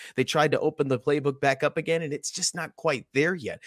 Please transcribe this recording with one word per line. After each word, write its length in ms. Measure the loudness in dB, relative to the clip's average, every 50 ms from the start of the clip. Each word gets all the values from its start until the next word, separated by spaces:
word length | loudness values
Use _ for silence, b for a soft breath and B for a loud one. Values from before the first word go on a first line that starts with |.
| B B B
they 80 | 0 0
tried 280 | 2 4 4 4 4 2
to 60 | 2
open 280 | 0 -2 0 0 0
the 120 | 0 0 0
playbook 400 | 2 0 0 2 0 -2 -2 2
back 220 | 0 0 2 2
up 160 | 0 0 0
again, 240 | -2 -2 -2 -2 -2
and 120 | -2 -4 -6
it's 180 | -6 -8 -10
just 240 | -6 -4 -4 -4 -4
not 200 | -6 -10 -10 -12
quite 280 | -4 -2 -2 -2 -2 -4 _ 0
there 220 | 2 2 2 0
yet. 260 | -4 -6 -8 -8 -8 B